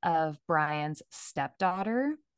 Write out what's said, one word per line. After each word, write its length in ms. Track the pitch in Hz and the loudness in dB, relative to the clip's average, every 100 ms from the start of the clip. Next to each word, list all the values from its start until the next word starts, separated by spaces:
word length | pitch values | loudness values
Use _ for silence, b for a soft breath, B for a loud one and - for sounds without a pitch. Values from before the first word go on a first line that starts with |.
of 360 | 170 160 156 147 - | 2 2 2 -2 0
Brian's 560 | 156 151 151 151 156 - | 2 2 0 -2 -6 -10
stepdaughter, 1040 | - - - 139 - 190 185 202 240 277 311 _ | -12 -8 -4 -4 0 0 0 0 0 0 -4 _